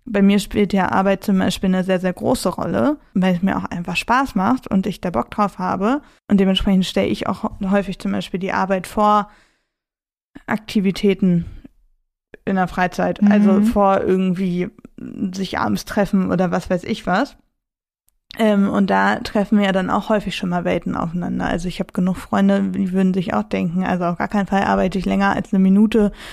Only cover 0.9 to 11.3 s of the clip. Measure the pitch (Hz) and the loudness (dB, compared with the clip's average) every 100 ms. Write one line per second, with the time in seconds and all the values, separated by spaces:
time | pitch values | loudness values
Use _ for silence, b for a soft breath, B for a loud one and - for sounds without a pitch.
0.9 | - 190 196 - 190 185 - 190 185 185 | 2 2 0 2 2 0 0 0 0 0
1.9 | 185 180 180 214 254 190 - 165 190 240 | 0 -2 -2 -2 0 -2 -4 -2 0 0
2.9 | 302 _ - 185 180 190 190 185 175 175 | -2 _ -2 0 2 0 -2 -4 -8 -6
3.9 | 175 - 247 269 - 190 254 - 196 190 | -6 -2 0 0 0 0 0 0 -2 0
4.9 | 185 185 185 240 - 202 - 185 190 202 | -4 -4 -4 -4 -2 -4 -2 -4 -2 0
5.9 | 285 b b - 196 190 190 - 190 185 | -2 b b 0 2 4 2 2 2 2
6.9 | - 139 - - 185 214 - 196 202 190 | 0 -2 -2 -4 -6 -6 -6 -2 0 0
7.9 | 180 196 196 180 190 185 - 190 190 180 | -6 -6 -6 -6 -6 -4 -2 0 -2 -2
8.9 | - 208 208 202 b b b b _ _ | 0 2 2 0 b b b b _ _
9.9 | _ _ _ _ - - 226 - 220 196 | _ _ _ _ -20 -6 -6 -2 0 0
10.9 | 180 202 185 185 | 0 0 2 2